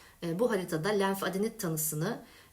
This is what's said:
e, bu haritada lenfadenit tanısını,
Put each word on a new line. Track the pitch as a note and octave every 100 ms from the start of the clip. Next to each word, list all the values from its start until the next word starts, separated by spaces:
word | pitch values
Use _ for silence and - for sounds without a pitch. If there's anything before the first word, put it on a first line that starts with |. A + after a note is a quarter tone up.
| - -
e, | E3+ E3+
bu | A#3+
haritada | G3+ F3 D#3 F#3
lenfadenit | G#3 G3 G3 F3 F#3 A3+ -
tanısını, | F3 D#3 - D3+ F3+ - - - -